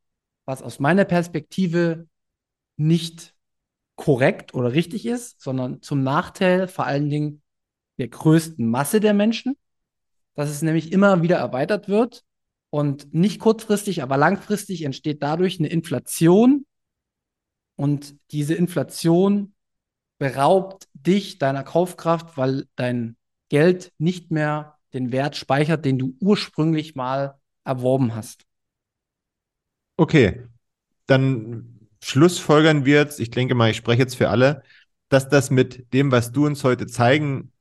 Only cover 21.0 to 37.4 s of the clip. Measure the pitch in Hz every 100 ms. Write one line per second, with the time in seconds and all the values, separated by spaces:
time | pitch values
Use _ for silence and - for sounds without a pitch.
21 | 170 202 196 - 135 139 135 165 180 -
22 | 170 165 165 - 131 135 - - 123 123
23 | 117 117 _ _ - 147 170 180 - -
24 | 160 180 - 156 151 151 151 _ _ 127
25 | 127 127 147 - - 135 151 160 139 131
26 | 131 - 196 202 - - 156 156 156 135
27 | 127 135 139 - _ _ - 127 127 135
28 | 123 113 - - _ _ _ _ _ _
29 | _ _ _ _ _ _ _ _ _ -
30 | 165 156 101 - - _ _ _ _ _
31 | - 131 135 123 107 117 117 - _ _
32 | - 131 175 180 - 151 156 151 131 147
33 | 147 - 117 123 127 123 113 110 - 120
34 | 127 - 110 110 135 151 _ _ _ _
35 | - 135 139 143 - 131 127 - - 131
36 | 139 123 117 139 147 143 131 123 117 120
37 | 120 151 147 135